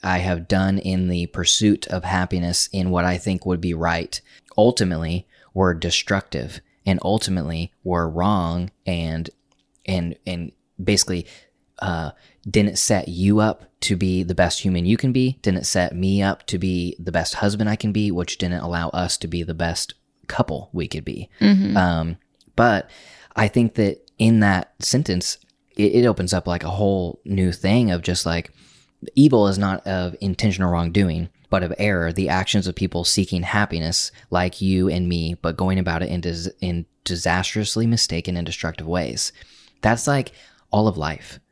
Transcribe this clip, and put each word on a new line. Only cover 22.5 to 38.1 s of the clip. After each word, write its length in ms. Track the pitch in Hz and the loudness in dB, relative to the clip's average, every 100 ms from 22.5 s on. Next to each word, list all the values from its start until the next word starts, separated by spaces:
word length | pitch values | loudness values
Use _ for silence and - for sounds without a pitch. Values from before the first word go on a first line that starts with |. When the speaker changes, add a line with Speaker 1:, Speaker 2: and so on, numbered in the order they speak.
| - | 2
Speaker 1:
but 320 | 120 101 - - - - - - | 4 2 -2 -16 -20 -20 -8 0
I 100 | 107 | 2
think 280 | 120 113 - | 4 2 2
that 340 | 98 - _ - | 0 0 _ 2
in 240 | 110 113 | 6 6
that 320 | 104 92 - - | 6 4 0 -6
sentence, 580 | - 135 156 90 - - _ _ _ - | -2 0 0 -2 -4 -8 _ _ _ 0
it, 180 | 104 120 | 4 6
it 100 | 120 | 4
opens 280 | 98 90 | 2 -2
up, 140 | 90 90 | -2 -2
like, 160 | 87 80 | -4 -2
a 40 | |
whole 520 | 95 101 95 87 - | 0 0 0 -2 -8
new 300 | - 98 90 | -4 0 0
thing 380 | 82 95 113 110 | 0 2 4 4
of 100 | 87 | 0
just, 240 | 85 87 85 | -2 -2 -2
like, 260 | 85 - _ - _ _ _ - - | -2 -4 _ -20 _ _ _ -2 6
evil 320 | 147 113 101 | 6 8 6
is 100 | 95 | 4
not 280 | 101 95 98 | 0 -2 -2
of 280 | 92 90 - | -2 -4 -4
intentional 480 | 98 90 110 92 90 | -4 0 0 2 2
wrongdoing, 580 | 85 85 98 92 82 85 _ - | 2 2 2 2 0 -6 _ -2
but 140 | 95 | -2
of 100 | 87 - | 0 -2
error, 340 | 104 90 82 | 0 0 -2
the 160 | 90 87 | -2 0
actions 380 | 92 92 101 92 | 0 0 0 -2
of 80 | - | -2
people 280 | 90 87 85 | -4 -2 0
seeking 380 | - 90 90 | 0 0 -2
happiness, 680 | 87 104 104 82 80 80 - - - | -2 -2 -2 -2 -2 -2 -4 -8 -4
like 320 | 90 90 - | -2 0 0
you 280 | 95 92 92 | 0 2 2
and 180 | 87 87 | 0 0
me, 280 | 85 80 85 | 0 -2 -4
but 140 | 82 80 | -4 -2
going 220 | 92 95 | 0 0
about 240 | 87 82 | 0 -2
it 60 | 90 | -2
in 100 | 87 | -4
dis-, 280 | 85 82 90 - | -4 -6 -8 -6
in 240 | 90 85 85 _ - | -4 -4 -6 _ -8
disastrously 800 | 87 85 87 90 107 104 113 113 | -4 0 0 -2 -4 -2 0 2
mistaken 480 | 113 - | 2 0